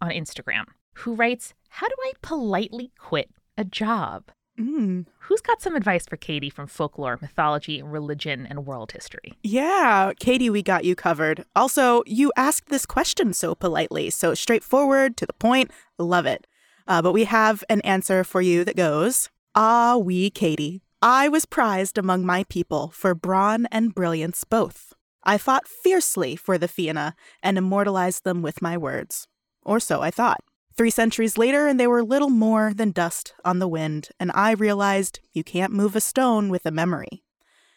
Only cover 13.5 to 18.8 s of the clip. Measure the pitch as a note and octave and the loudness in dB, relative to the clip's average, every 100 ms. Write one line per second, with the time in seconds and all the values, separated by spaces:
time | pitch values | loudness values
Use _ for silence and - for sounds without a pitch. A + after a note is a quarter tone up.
13.5 | E3+ F3+ D#3 D#3+ D#3 - - E3+ B2 - | -2 -2 0 -2 -4 -4 -2 0 0 0
14.5 | A#3 - C4 C#4+ C4+ C4+ - - - A3+ | 0 2 2 4 4 2 -2 -8 -2 2
15.5 | C4 - - _ - E3+ F3 C3+ A2+ - | 2 0 -6 _ -6 0 0 0 -4 -8
16.5 | _ _ _ - E3+ F3 G3+ G#3 A3+ A3 | _ _ _ -2 2 2 2 2 4 2
17.5 | G#3 - G#3 G3+ F#3+ - F#3+ F#3 F#3 F3+ | 0 0 0 2 0 2 0 2 0 2
18.5 | E3+ F3+ F#3 | 2 2 0